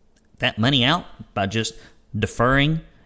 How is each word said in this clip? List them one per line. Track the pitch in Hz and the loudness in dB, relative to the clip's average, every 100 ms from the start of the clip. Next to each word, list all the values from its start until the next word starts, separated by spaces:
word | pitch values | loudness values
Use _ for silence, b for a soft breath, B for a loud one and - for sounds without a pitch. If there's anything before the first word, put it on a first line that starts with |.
| _ _ _ - | _ _ _ -4
that | 123 - | -4 0
money | 120 139 | 2 2
out | 123 175 - - - | 2 0 -4 -18 -10
by | - | -6
just | 98 113 110 - B B _ 107 | -4 -2 -4 -8 B B _ -4
deferring | 107 - 123 139 143 160 - b | -4 0 2 4 2 0 -6 b